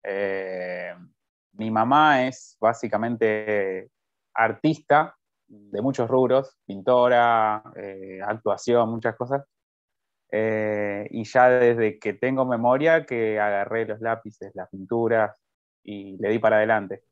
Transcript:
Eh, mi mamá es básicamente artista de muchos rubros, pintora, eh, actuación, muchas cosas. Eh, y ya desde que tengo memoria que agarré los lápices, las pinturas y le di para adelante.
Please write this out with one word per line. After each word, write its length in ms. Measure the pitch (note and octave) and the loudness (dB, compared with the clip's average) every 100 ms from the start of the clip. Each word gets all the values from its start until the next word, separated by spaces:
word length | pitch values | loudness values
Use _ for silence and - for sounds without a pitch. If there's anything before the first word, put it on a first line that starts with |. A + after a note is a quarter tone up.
Eh, 920 | - G2 G2+ G2 F#2+ F#2 F2+ F2+ F2 F2 F2 _ _ _ _ | -6 -4 -4 -4 -6 -8 -8 -8 -10 -14 -20 _ _ _ _
mi 160 | G2+ A2 | -10 -4
mamá 560 | A2 A#2 C#3+ D#3 C#3 B2+ | 0 2 4 4 4 0
es 300 | C3 - _ | -6 -20 _
básicamente 1300 | A2 A#2 A2+ G#2+ A#2 A#2 A2+ G#2+ G#2+ G#2 G2 F#2+ - _ _ _ _ | 0 0 -4 -4 -4 0 0 0 -2 -2 -2 -6 -12 _ _ _ _
artista 800 | - A2+ G#2+ D#3 D#3 _ D3 E3 _ _ _ _ | 0 0 2 -2 -2 _ 2 2 _ _ _ _
de 360 | G#2+ G2+ G2+ | -20 -12 -4
muchos 260 | B2+ C3+ A#2 | -4 -2 0
rubros, 480 | C3 B2+ C3 C3+ _ | 2 4 2 0 _
pintora, 960 | - G2 F#2+ B2 B2 A#2+ A#2+ A#2 A2 G#2+ - - | -14 -8 2 4 4 4 4 2 0 -2 -8 -16
eh, 440 | G2+ G2 F#2+ F#2+ | -14 -14 -14 -10
actuación, 680 | G2+ A2+ G#2+ F#2+ - A#2+ A#2 | -8 -4 -2 -2 2 2 2
muchas 260 | A2+ A#2 A2 | -2 -4 -6
cosas. 260 | B2 C#3 C#3 _ _ _ _ _ _ _ _ | -4 -6 -6 _ _ _ _ _ _ _ _
Eh, 760 | G#2+ A2 A2 G#2+ G#2 G#2 G2+ G#2 | -2 -2 -2 -2 -2 -4 -6 -8
y 140 | A#2 | -10
ya 240 | G#2+ B2+ B2+ | -2 4 6
desde 500 | B2+ A#2+ A#2 A2 G#2+ | 6 4 4 0 -2
que 140 | G#2+ | -6
tengo 320 | G2+ B2+ C3 B2+ | -2 -2 0 -2
memoria 580 | A#2+ A#2+ C3 D#3+ E3 | 0 2 2 4 2
que 360 | D3+ A#2+ A2 G#2+ | 0 -2 -2 0
agarré 440 | G#2 G2+ G#2 A2+ | 0 -2 -2 -4
los 160 | A2 G#2+ | -4 -6
lápices, 520 | A2+ A2 G#2+ _ G2 | -4 -6 -8 _ -16
las 140 | F#2+ F2+ | -14 -14
pinturas 680 | G2 F#2+ A#2 A2+ A2+ G#2+ - _ _ _ _ | -14 -6 -2 0 2 0 -4 _ _ _ _
y 340 | - G#2 G2 F#2 | -16 -14 -14 -6
le 100 | G2 | -2
di 80 | A2 | 2
para 180 | A2 G#2+ | 4 4
adelante. 440 | G#2+ A2 G2 F#2+ _ | 4 0 -2 -12 _